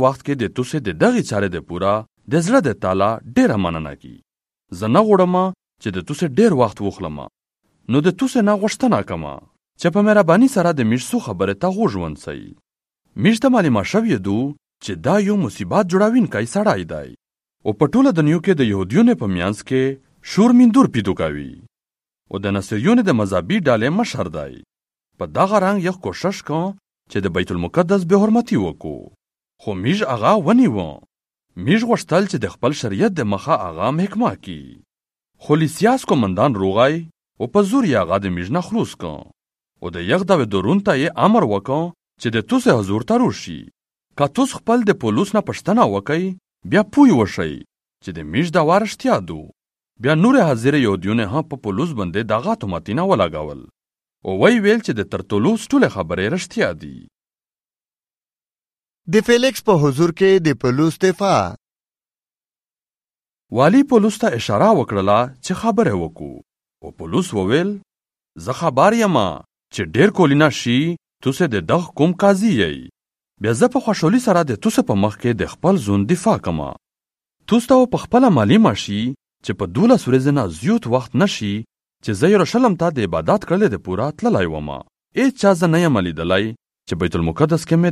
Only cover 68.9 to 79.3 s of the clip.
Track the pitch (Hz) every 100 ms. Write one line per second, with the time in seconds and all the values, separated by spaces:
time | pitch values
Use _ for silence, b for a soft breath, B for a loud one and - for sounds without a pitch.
68.9 | 233 208 143 95 71 - _ _ - 82
69.9 | 104 185 185 156 143 156 - 123 123 165
70.9 | 170 _ _ 135 135 165 104 80 156 170
71.9 | - 160 175 202 190 220 131 85 69 64
72.9 | _ _ _ _ - 104 117 247 254 226
73.9 | 196 160 247 240 175 151 104 113 - -
74.9 | 101 104 - 120 120 80 - 165 196 101
75.9 | 101 101 180 226 170 95 80 69 - _
76.9 | _ _ _ _ _ - 226 - 254 254
77.9 | 151 - 240 262 139 104 196 202 104 -
78.9 | 101 120 143 _